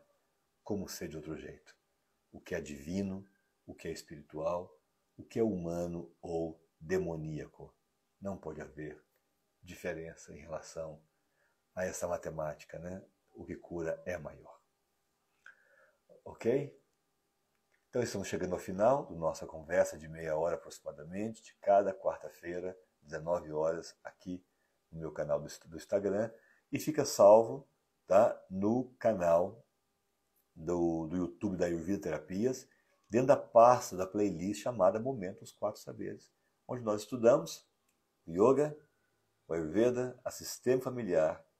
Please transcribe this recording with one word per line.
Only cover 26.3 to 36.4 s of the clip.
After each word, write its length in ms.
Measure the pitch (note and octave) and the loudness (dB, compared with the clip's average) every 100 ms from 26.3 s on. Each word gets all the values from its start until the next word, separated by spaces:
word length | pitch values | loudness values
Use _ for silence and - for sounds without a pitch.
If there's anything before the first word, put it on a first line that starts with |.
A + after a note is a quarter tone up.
| - _ _ _ | -8 _ _ _
E 80 | C#3 | -6
fica 260 | - D3+ - | -2 -2 0
salvo, 600 | - G2+ A2 A2+ C3+ - _ _ _ - | 8 12 12 8 -2 -12 _ _ _ 4
tá? 320 | F#2+ A#2+ - - | 6 6 2 -8
No 440 | F#2+ G2+ B2 B2+ - | -2 2 2 -2 -2
canal 680 | A#2 G2 E2+ E2+ F#2+ - _ _ _ _ _ _ _ _ _ E2+ | 0 2 4 4 4 -4 _ _ _ _ _ _ _ _ _ -10
do, 520 | E2 F2 E2+ E2 D#2+ | -2 0 2 0 -2
do 100 | F2+ | -2
YouTube 400 | E2+ - G#2 F2 | -4 -4 -4 0
da 80 | F2 | 0
Ayurveda 360 | E2+ E2 G2+ | -2 -2 -4
Terapias, 640 | F2 D2+ - F#2 B2 C3 - _ _ _ - | -4 -6 -6 -2 -2 -2 -10 _ _ _ -2
dentro 180 | A2 C3+ | 2 4
da 100 | C3 | 4
pasta 600 | - A#2 A#2+ B2 - F2+ | 6 8 10 8 2 -6
da 100 | F#2 | -4
playlist 560 | G#2 G#2 E2 F#2 G#2 | 0 0 0 -4 -4
chamada 360 | B2+ A#2+ F2+ A2 | -4 2 4 4
Momento 420 | B2+ C3 F#2 G2+ | -2 -6 -8 -10
Os 100 | G#2+ | -16
Quatro 300 | - G#2 G#2+ | -8 -6 -6
Saberes, 500 | - A#2 G2 G#2 - _ | -12 -12 -10 -12 -16 _